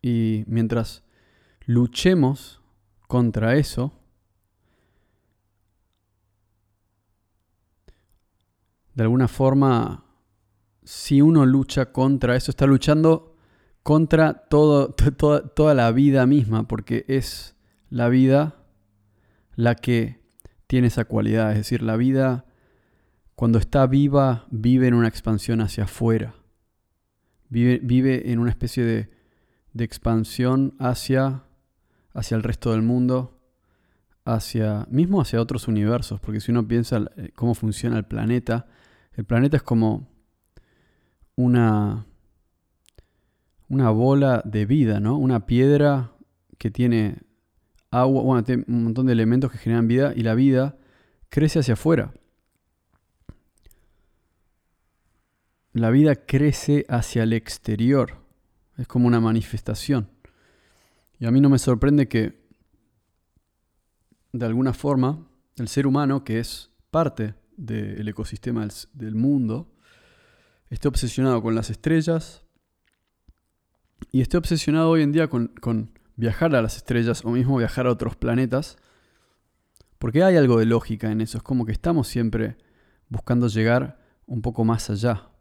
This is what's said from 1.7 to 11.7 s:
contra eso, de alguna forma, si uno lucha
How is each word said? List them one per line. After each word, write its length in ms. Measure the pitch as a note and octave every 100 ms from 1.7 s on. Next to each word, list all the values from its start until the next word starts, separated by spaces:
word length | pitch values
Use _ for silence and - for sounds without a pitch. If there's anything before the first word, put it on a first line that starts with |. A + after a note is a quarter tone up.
| A#2+ A#2+ - F3+ F#3 C3 C#3 - - _ _ _ _ _
contra 480 | B2 A#2+ G#2+ A2 C3+
eso, 360 | C#3+ - C3 _ _ _ _ _ _ _ _ _ _ _ _ _ _ _ _ _ _ _ _ _ _ _ _ _ _ _ _ _ _ _ _ _ _ _ _ _ _ _ - _ _ _ _ _ _ _ _ _ _
de 80 | -
alguna 260 | A2+ B2 B2+
forma, 760 | - C3+ C3+ C3+ A#2+ A2 G#2 _ _ _ _ _ _ _ _
si 380 | - - - C#3
uno 220 | D3+ D#3+ C3
lucha 440 | C3+ C3